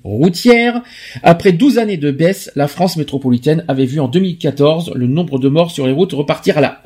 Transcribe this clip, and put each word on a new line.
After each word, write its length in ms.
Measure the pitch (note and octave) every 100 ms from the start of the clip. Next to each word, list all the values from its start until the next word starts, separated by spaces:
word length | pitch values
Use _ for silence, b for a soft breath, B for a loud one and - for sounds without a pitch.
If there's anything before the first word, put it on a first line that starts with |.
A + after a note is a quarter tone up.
routière. 760 | G2 G#2 F3 F3 B3 A#3 A#3 A#3+ A#3+ B B B2
Après 300 | - E3+ G3
douze 240 | E3 C#4 A#3
années 220 | G#3+ F3+
de 120 | D3
baisse, 400 | C3 E3 G3 - -
la 100 | C#3+
France 300 | - F3+ E3
métropolitaine 640 | D3 C#3+ C3 B2 D3 D#3+ -
avait 160 | C3+
vu 160 | C3 D3
en 80 | B2+
deux 120 | D#3+
mille 180 | F#3+ E3+
quatorze 520 | D3+ - C#3+ D#3+ E3
le 120 | B2+ B2
nombre 320 | D3+ F3 C3+
de 120 | C3+
morts 200 | D3+ E3+
sur 160 | D#3+ C3
les 60 |
routes 220 | C3+ F#3
repartir 420 | C#3 C#3+ D#3 - D3+
à 60 |
la 180 | C3+ -